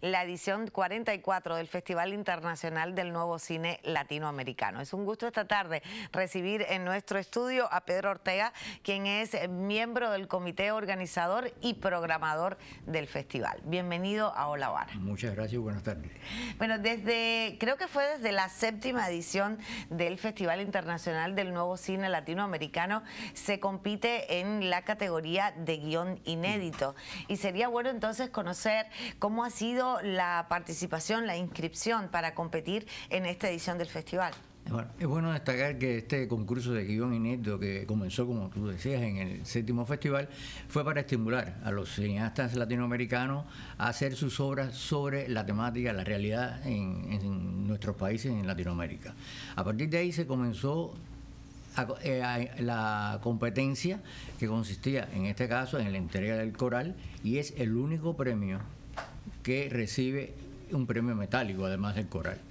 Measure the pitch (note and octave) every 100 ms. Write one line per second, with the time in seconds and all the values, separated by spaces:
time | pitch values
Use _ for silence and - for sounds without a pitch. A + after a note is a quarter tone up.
0 | F3 F#3 F3+ F3 - G3 A3 - F#3 G#3
1 | A3 G3+ - F#3+ F3 E3 E3 F3+ F3 F3
2 | F3+ G3+ G3 F3 E3 E3 E3 D#3+ E3 F#3
3 | F3+ E3+ E3+ E3+ - E3 E3 F3 - D#3+
4 | C#3+ D3+ D3+ C#3+ C3 B2 G#2 G2 C#3 F#3
5 | G3+ G3+ A#3 A#3 G3+ G#3 F#3 D#3+ F3+ G#3
6 | G#3 - F#3 F#3+ F3+ G#3+ G3+ F#3 F3+ F#3+
7 | - G3 F#3 - B3 B3+ A#3+ F3 - F3+
8 | G3 G3 - F#3+ A3 - - G3+ - G3
9 | G3 G3+ A3 A3 F3+ F3+ F#3+ G#3 A#3 A#3+
10 | A#3+ G3+ F#3+ F#3 F3+ - G3 A3 G#3 F#3+
11 | F3+ - F3 G3+ E3 - A#3 A#3 G3 F3
12 | E3 D#3+ D#3+ D#3 F3 G3 - - - D#3+
13 | D3 C#3+ C3+ - A2+ - - F3 F3+ F3
14 | F#3+ G#3+ G#3+ - D3 D3 C3+ D2 - G#2
15 | F#2+ G2+ A#2 G2+ A2 A#2+ A2 G2+ F#2+ F2+
16 | D2+ - - A3 A#3+ - A3 A3 G#3 A#3
17 | G3+ A#3 A3+ A3+ A3 - A3+ C#4 F#4 C#4+
18 | C#4+ D4+ A3+ G3 F#3 - A3+ G#3+ B3+ B3
19 | G3 E3+ E3+ F#3+ G3+ G#3+ G#3+ A#3 - E3
20 | E3+ F#3 A3 G#3+ F#3 E3+ G3+ G3+ E3 E3+
21 | F3+ D#3+ E3 G3 F#3+ F3 F3 F3+ - F#3+
22 | F#3+ F3 D3 E3+ G3+ E3 D3 - F3 G#3+
23 | A3 - A3+ - - G3 G3 F#3+ G3+ G#3
24 | A#3 A#3 - F3 F#3 G#3+ F#3+ F3+ F#3 G#3+
25 | G3+ E3 D#3+ F3 G3 E3 E3 D#3+ D3 D#3+
26 | F3 F#3 - E3 F3+ G#3 F3+ D#3 C3+ C#3
27 | - F#3 E3+ G3+ G3 F#3 A#3+ A#3+ A#3+ B3
28 | G#3+ A3 B3+ B3+ F3 F3+ A3 G#3+ G#3+ -
29 | B3 - G#3 A3 A#3+ A3+ A3+ B3 B3+ B3
30 | G3+ F#3 F3+ F3 E3+ F3 E3+ E3 F3 D#3+
31 | D#3 A3 A3+ F3 F3 - D#3+ - - A3+
32 | F#3+ E3+ E3 D#3+ E3+ E3 D#3 G3+ G#3+ -
33 | - F#3 F#3 F3+ G3+ E3+ E3 F3 E3+ D#3+
34 | D#3 F3 F3+ - - - - A2+ A#2 -
35 | D#3+ D#3 E3 D#3 - B2+ C#3 C3+ C3 A#2
36 | A2+ C#3+ B2 A2+ G#2 B2 B2 A#2 G2 G#2+
37 | B2 A#2 A2+ B2 G#2+ G2+ G2 G2 G2 G#2+
38 | F#2+ F#2 B2 A#2+ F#2+ G2+ G#2 F2+ C3 C3+
39 | A#2 G2 F#2 F#2+ E2+ A#2+ A2+ A#2+ A#2 A#2+
40 | D3 C#3 C#3+ - - - - D3 D3 C#3+
41 | C#3 B2+ A2 B2 - F2+ A2 G2+ F#2 -
42 | G#2 G2+ A2+ - B2+ B2 A2+ A#2+ B2 A#2+
43 | B2 B2 B2+ C#3 C#3+ - - - A#2 A#2
44 | C#3 C3 C#3+ - C#3 C3+ C3+ B2 - D3+
45 | C#3+ C#3 C3 A2+ G#2 G#2 A#2+ A#2 B2 G2+
46 | F#2 G#2 G#2 A2 B2 B2 C3+ A2 F#2+ F2+
47 | F#2 G#2 G2 F#2+ F2+ F2+ G2+ G#2 G#2 F#2+
48 | F#2+ A2 B2+ A#2 F#2+ F2+ F2 F2 E2+ -
49 | - - - - - - D#3 D#3 D#3 E3
50 | F3+ D#3+ D3+ C3 A#2+ A2 C#3 D3+ E3+ -
51 | - - - - - - - - A#2+ C3
52 | C3+ C3 B2 A#2+ A#2+ B2 A#2+ A#2 A2 G#2+
53 | G#2 G#2 A#2+ A#2 A#2 G2+ C3+ C3+ F3 G3
54 | - - - - A2+ A2 G#2+ G2 - C3+
55 | G#2+ F#2+ F#2+ G2+ B2 A#2+ C3 - G#2 G2
56 | E2+ F#2+ G2+ A2 A2 G#2+ B2 A#2+ D3+ F#3+
57 | - - G#2 B2+ C#3+ - A#2 A2+ C#3 D#3+
58 | D#3 E3 C3 A2+ G2+ F#2+ G#2+ - - -
59 | - - - - - C3 C#3 B2 G#2+ -
60 | B2+ C3+ C3+ - - - - D#3 B2 A2+
61 | A#2+ A2+ G2 A#2+ A2+ F#2+ F#2+ F#2+ G2+ G2+
62 | F#2 E2+ E2 - -